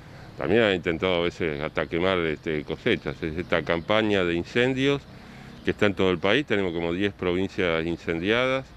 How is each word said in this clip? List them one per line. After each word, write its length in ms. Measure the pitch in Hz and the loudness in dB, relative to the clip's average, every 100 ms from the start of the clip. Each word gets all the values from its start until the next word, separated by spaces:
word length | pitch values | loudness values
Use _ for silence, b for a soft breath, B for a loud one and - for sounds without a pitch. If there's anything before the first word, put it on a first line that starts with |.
| B B B - | B B B -6
También 280 | 69 110 | 2 4
han 100 | 110 | 4
intentado 400 | 92 90 82 92 | 2 0 0 2
a 80 | 87 | 2
veces 360 | 87 - 87 73 | 0 0 -4 -2
hasta 240 | 78 85 76 | -4 -2 -2
quemar, 320 | 85 92 92 | 0 2 2
este, 440 | 82 73 85 76 | 0 -2 -2 -4
cosechas. 580 | 71 78 127 90 - 69 | -4 -4 0 0 -2 -6
Es 160 | 82 78 | -6 -4
esta 240 | 85 85 | -2 -2
campaña 600 | 76 85 80 107 110 98 | 2 -2 2 2 4 2
de 120 | 87 | 2
incendios 640 | 85 - 120 123 131 135 139 - B B B B B | 0 0 0 0 2 0 0 -4 B B B B B
que 60 | - | -4
está 160 | - 104 | 2 2
en 80 | |
todo 160 | 95 95 | 4 2
el 80 | 90 | 4
país. 260 | 98 120 | 2 2
Tenemos 300 | 151 104 95 | 2 0 0
como 180 | 85 85 | 0 -2
diez 220 | 90 101 | 0 -2
provincias 720 | 98 92 87 95 - 90 82 82 | -2 0 0 0 0 0 2 0
incendiadas. 800 | 82 - 82 92 117 131 131 135 | -2 -2 -2 0 0 0 -2 -6